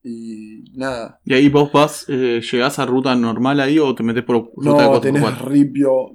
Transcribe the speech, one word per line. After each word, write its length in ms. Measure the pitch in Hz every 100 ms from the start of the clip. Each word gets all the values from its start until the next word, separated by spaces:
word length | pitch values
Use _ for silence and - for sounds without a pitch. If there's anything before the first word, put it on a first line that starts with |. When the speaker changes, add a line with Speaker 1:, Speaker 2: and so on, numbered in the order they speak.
Speaker 1:
Y 600 | 123 117 113 110 107 107 - 131
nada. 440 | 135 123 113 _ -
Speaker 2:
¿Y 80 |
ahí 160 | 131 143
vos 220 | 143 143
vas, 340 | 147 151 - -
eh, 320 | 131 127 117 113
llegás 260 | 123 131 143
a 60 | 131
ruta 300 | 127 131 123
normal 440 | 117 113 127 143
ahí 200 | 135 156
o 140 | 143 120
te 80 |
metés 200 | 113 117
por 120 | 120 120
ruta 160 | 113 -
de 80 | 143
Speaker 1:
No, 100 | 143 143
Speaker 2:
cuatro 200 | 131 135
por 80 | 139
cuatro? 160 | 113 117
Speaker 1:
tenés 40 |
ripio. 480 | 123 143 143 131 139 131 123